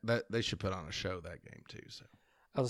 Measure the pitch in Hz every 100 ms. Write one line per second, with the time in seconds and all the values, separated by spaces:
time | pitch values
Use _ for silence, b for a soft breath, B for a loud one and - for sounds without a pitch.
0 | 113 117 - 113 - - 95 92 82 -
1 | 92 90 82 82 - - - - - -
2 | - b b b b -